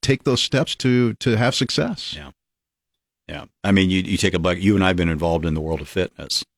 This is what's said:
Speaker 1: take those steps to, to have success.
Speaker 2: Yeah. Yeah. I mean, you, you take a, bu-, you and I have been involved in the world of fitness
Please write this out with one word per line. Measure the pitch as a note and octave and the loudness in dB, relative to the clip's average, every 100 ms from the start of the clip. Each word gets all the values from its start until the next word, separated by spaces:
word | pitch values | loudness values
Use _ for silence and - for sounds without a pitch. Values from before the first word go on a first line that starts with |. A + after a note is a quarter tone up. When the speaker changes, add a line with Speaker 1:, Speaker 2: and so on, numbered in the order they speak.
Speaker 1:
take | - C3+ | 2 0
those | - B2 | 2 0
steps | - C#3 D3+ - | 0 0 -2 -2
to, | C3 B2 A#2+ A2 | 2 4 2 0
to | - A2 | 0 2
have | A#2+ | 2
success. | - C3 - A3+ G3 - - | 0 -2 -2 -2 -6 -10 -12
Speaker 2:
Yeah. | C#2 - _ _ _ _ _ _ _ _ - | -14 -20 _ _ _ _ _ _ _ _ -14
Yeah. | D#2+ - _ | -14 -14 _
I | G2+ | 2
mean, | G2 F#2+ | 4 4
you, | F#2+ | 2
you | F#2 F#2+ | 0 0
take | G2 F2 | 0 0
a, | |
bu-, | E2+ | 0
you | F2+ G2 G2+ | 0 2 4
and | |
I | F#2 | 2
have | F2 | 2
been | E2+ | 0
involved | D#2 E2 E2 E2 | 0 0 0 -2
in | D#2 | -4
the | |
world | D#2 D#2+ | -4 -6
of | D2+ | -4
fitness | - F2+ - C#2 - - | -4 -4 -6 -6 -6 -6